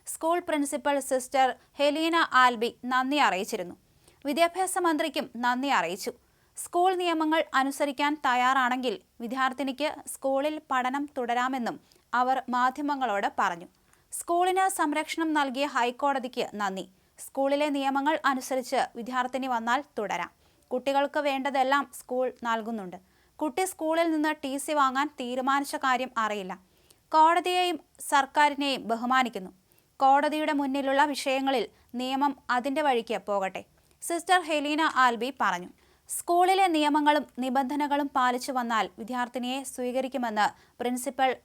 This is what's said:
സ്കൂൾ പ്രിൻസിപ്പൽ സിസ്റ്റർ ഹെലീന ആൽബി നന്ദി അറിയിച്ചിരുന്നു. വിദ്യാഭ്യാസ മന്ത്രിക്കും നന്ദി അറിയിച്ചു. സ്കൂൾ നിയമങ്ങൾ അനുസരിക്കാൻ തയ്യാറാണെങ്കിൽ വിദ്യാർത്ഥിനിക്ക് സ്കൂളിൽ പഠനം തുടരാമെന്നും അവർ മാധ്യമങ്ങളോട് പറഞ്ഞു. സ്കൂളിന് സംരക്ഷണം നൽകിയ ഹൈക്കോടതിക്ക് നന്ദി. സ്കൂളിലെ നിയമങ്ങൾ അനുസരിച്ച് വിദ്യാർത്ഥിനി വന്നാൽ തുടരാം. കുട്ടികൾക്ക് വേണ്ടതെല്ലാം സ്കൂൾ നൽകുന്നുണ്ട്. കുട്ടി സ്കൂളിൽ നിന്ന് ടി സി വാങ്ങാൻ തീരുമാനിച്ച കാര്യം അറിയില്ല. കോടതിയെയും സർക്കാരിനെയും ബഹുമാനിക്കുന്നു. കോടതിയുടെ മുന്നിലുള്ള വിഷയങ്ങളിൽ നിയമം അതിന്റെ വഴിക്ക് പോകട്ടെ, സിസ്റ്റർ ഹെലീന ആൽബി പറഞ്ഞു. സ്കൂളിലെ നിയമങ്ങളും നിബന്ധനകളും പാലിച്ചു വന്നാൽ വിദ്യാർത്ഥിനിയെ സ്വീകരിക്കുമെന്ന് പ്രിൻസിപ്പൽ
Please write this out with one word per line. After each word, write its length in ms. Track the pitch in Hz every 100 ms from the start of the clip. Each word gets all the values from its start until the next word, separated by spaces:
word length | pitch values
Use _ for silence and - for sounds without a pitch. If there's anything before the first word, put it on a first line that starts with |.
| -
സ്കൂൾ 320 | - 320 349
പ്രിൻസിപ്പൽ 600 | 349 302 285 294 285 285
സിസ്റ്റർ 560 | 269 262 254 269 262 233 _ -
ഹെലീന 500 | 285 294 330 330 294
ആൽബി 420 | 254 254 233 233 -
നന്ദി 320 | 247 254 262 285
അറിയിച്ചിരുന്നു. 580 | 269 185 190 214 175 - _ _ _ _
വിദ്യാഭ്യാസ 520 | 277 311 339 349 370 370
മന്ത്രിക്കും 540 | 349 302 330 311 277
നന്ദി 320 | 233 247 254 277
അറിയിച്ചു. 440 | 226 165 190 - - _ _ _ -
സ്കൂൾ 320 | - 349 370
നിയമങ്ങൾ 480 | 359 359 320 311 320 -
അനുസരിക്കാൻ 640 | 262 269 277 294 277 285 302
തയ്യാറാണെങ്കിൽ 760 | 262 247 247 269 247 262 254 196 _ -
വിദ്യാർത്ഥിനിക്ക് 720 | 226 262 262 254 277 262 294 - -
സ്കൂളിൽ 540 | - 269 269 302 302 -
പഠനം 380 | 262 247 277 294 -
തുടരാമെന്നും 640 | 233 240 254 262 220 - _ _ -
അവർ 300 | 240 254 269 -
മാധ്യമങ്ങളോട് 800 | 247 254 254 294 285 247 202 240 -
പറഞ്ഞു. 260 | 202 170 180 _ _ _ _
സ്കൂളിന് 580 | - - 349 359 370 381
സംരക്ഷണം 640 | 381 311 302 311 - 320
നൽകിയ 320 | 302 277 254
ഹൈക്കോടതിക്ക് 800 | 277 262 240 240 285 269 247 247 -
നന്ദി. 340 | 208 202 190 - _ _ -
സ്കൂളിലെ 500 | - - 277 285 294
നിയമങ്ങൾ 500 | 277 269 269 277 320
അനുസരിച്ച് 500 | 269 262 - 262 247 247 -
വിദ്യാർത്ഥിനി 520 | 233 226 254 247 262 262
വന്നാൽ 360 | 240 226 254 285 -
തുടരാം. 340 | 196 175 170 _ _ _ -
കുട്ടികൾക്ക് 520 | 247 277 277 277 311
വേണ്ടതെല്ലാം 720 | 285 269 269 269 262 277 277 -
സ്കൂൾ 340 | - 254 254 247
നൽകുന്നുണ്ട്. 540 | 240 226 214 226 180 180 _ _ _
കുട്ടി 300 | - 302 -
സ്കൂളിൽ 460 | 370 - 320 330 339
നിന്ന് 240 | 311 311 302
ടി 140 | 269 269
സി 140 | -
വാങ്ങാൻ 360 | 302 269 262 294 -
തീരുമാനിച്ച 560 | 247 254 254 277 277
കാര്യം 360 | 302 269 247 254 -
അറിയില്ല. 420 | 214 208 185 - _ _ _ _ -
കോടതിയെയും 640 | 311 320 349 359 359 359 349 _ -
സർക്കാരിനെയും 880 | - 294 269 302 294 277 285 262 202
ബഹുമാനിക്കുന്നു. 640 | 226 240 262 240 208 185 - _ _ _ -
കോടതിയുടെ 560 | 269 277 285 302 302
മുന്നിലുള്ള 520 | 285 277 277 269 269
വിഷയങ്ങളിൽ 640 | 294 277 277 262 269 262 190 _ _
നിയമം 400 | 240 254 269 285 277 -
അതിന്റെ 320 | 247 277 277
വഴിക്ക് 400 | 294 240 226 208 -
പോകട്ടെ, 360 | 202 190 - - _ _ _
സിസ്റ്റർ 400 | - 339 359 370
ഹെലീന 400 | 320 302 285 302
ആൽബി 520 | 320 254 254 233 247 -
പറഞ്ഞു. 280 | 208 180 180 - _ _ - -
സ്കൂളിലെ 500 | - 349 359 381 381
നിയമങ്ങളും 580 | 311 294 302 294 302 - -
നിബന്ധനകളും 680 | 254 254 262 285 294 285 285
പാലിച്ചു 440 | 269 247 247 254
വന്നാൽ 380 | 254 233 220 190 -
വിദ്യാർത്ഥിനിയെ 640 | 220 247 240 254 247 269
സ്വീകരിക്കുമെന്ന് 1080 | 262 - 247 254 262 262 233 214 202 - _ -
പ്രിൻസിപ്പൽ 560 | 240 247 277 269 262 233